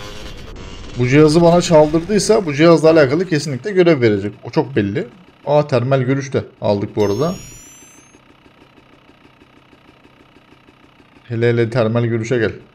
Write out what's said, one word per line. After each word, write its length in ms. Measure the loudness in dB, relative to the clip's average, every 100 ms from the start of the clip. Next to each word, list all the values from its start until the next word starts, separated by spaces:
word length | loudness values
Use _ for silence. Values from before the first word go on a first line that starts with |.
| -14 -14 -16 -16 -16 -16 -16 -16 -12 -4
Bu 100 | 2
cihazı 340 | 6 6 6
bana 200 | 4 4
çaldırdıysa 840 | 4 4 4 0 -2 -2 0 0
bu 80 | 0
cihazla 380 | 2 4 6 4
alakalı 380 | 4 2 0 -2
kesinlikle 420 | -4 -4 -8 -2
görev 300 | 2 2 4
verecek. 320 | 2 0 -4 -10
O 60 | -6
çok 260 | -4 -2
belli. 320 | -4 -4 -6 -10 -16 -20 _
Aa, 220 | -2 -2 0
termal 340 | -2 0 -2
görüş 320 | 0 -4 -4
de 100 | -6 -6 _
aldık 340 | -2 -2 -4
bu 100 | -4
arada. 300 | -2 -2 -4 -6 -16 -20 -20 -20 _ _ _ _ _ _ _ _ _ _ _ _ _ _ _ _ _ _ _ _ _ _ _ _ _ _ _ _ _ _ _ _ _ _
Hele 260 | -10 -2 0
hele 200 | 0 0
termal 360 | 0 0 0
görüşe 320 | -2 -4 -2 -2
gel. 140 | -2 -4 -18